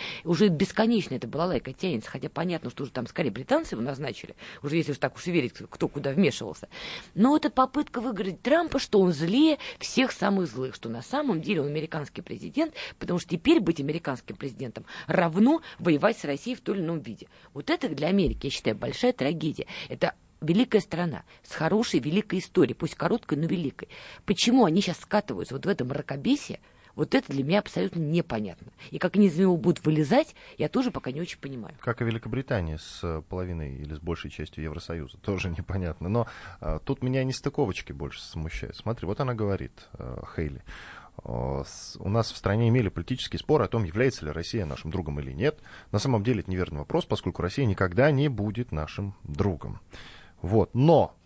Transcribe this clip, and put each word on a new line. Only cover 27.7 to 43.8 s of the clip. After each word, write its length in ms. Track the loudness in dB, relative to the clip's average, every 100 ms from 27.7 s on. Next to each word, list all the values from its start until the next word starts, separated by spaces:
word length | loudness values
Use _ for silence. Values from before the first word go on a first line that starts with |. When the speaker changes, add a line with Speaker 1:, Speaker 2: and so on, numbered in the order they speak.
| -2 -2 -2
Speaker 1:
непонятно. 720 | 0 0 0 -4 -6 -10 -20 -20 -14
И 80 | -4
как 180 | 2 6
они 100 | 6
из 100 | 6
него 180 | 4 4
будут 280 | 2 2
вылезать, 500 | 2 2 4 4 4 -4 -12 -4
я 120 | 0
тоже 220 | 2 0
пока 200 | -2 -6
не 100 | -6
очень 180 | -8 -10
понимаю. 360 | -10 -10 -12 -6
Speaker 2:
Как 200 | -4 -2
и 40 |
Великобритания 720 | -2 -2 -4 -4 -2 -2 -2 -6
с, 220 | -10 -8
э, 200 | -4 -4 -6
половиной 460 | -6 -4 -6 -6 -8
или 160 | -10
с 40 | -8
большей 320 | -6 -6 -6
частью 340 | -10 -10 -8
Евросоюза, 540 | -8 -6 -8 -8 -8 -8
тоже 320 | -4 -2 -4
<laughs> 80 | -6
непонятно. 500 | -4 -4 -4 -4 -2
Но, 180 | -2 -2 -8 -18 -8
э, 180 | -4 -4
тут 180 | -4 -4
меня 200 | 0 0
нестыковочки 680 | 0 -2 -4 0 -2 -2 -8
больше 300 | -8 -8 -8
смущают. 540 | -10 -8 -6 -6 -8 -8
Смотри, 300 | -6 -4 -4
вот 140 | -2
она 140 | -2
говорит, 380 | -2 0 -2 -4 -12 -18 -12
э, 240 | -10 -10 -8
Хейли, 280 | -4 -4 -6 -14 -16 -16 -18 -20 -14
э, 380 | -8 -4 -2 -4 -6
с-, 300 | -12 -14 -8
у 100 | 0
нас 240 | 0 0
в 40 | -2
стране 320 | 0 2 4
имели 180 | 4 2
политический 480 | -2 -4 -4 -4 -4
спор 220 | 2 2
о 60 | 2
том, 160 | 0